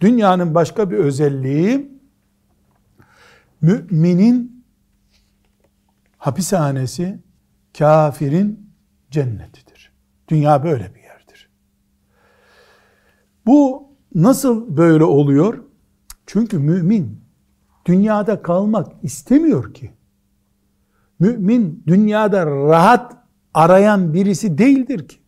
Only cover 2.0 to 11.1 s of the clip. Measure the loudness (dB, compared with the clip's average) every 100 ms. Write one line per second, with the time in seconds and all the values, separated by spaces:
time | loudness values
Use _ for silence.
2 | _ _ _ _ _ _ _ _ _ _
3 | _ _ _ _ _ -2 0 0 -2 -2
4 | 0 2 2 0 -4 -14 _ _ _ _
5 | _ _ _ _ _ _ _ _ _ _
6 | _ _ -8 -6 -4 -2 -2 -4 -8 -8
7 | -10 -10 _ _ _ _ _ -2 2 2
8 | 2 -4 -4 -2 -4 -6 -18 _ _ _
9 | _ -6 -6 -8 -14 _ _ _ _ _
10 | _ _ -6 -2 2 0 0 -6 -8 _
11 | _